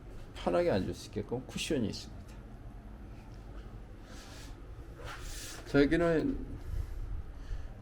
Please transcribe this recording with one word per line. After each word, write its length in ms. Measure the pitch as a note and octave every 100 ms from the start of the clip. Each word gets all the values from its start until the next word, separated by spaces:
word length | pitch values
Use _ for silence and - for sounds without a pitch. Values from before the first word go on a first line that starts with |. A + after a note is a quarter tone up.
| - - - -
편하게 360 | - F3 E3+
앉을 220 | G#2 F#2
수 140 | F2+ -
있게끔 380 | G#2 - B2 -
쿠션이 440 | - - C#3+ G2
있습니다. 340 | - - - - - - - - - - - - - - - - - - - - - - - - - - - - - - - - - - - - - -
자, 140 | C#3
여기는, 640 | C#3+ E3 E3+ D#3 C3+ - - - - - - - - - - - - - - -